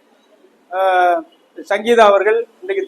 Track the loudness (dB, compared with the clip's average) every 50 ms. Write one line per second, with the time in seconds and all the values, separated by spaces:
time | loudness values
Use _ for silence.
0 | _ _ _ _ _ _ _ _ _ _ _ _ _ -10 -6 -4 -2 0 0 2
1 | 2 0 0 -2 -6 _ _ _ _ _ -20 -16 -8 -6 -6 -4 -2 0 2 4
2 | 4 4 4 2 2 0 -2 -2 -4 -8 _ _ -10 -8 -8 -6 -4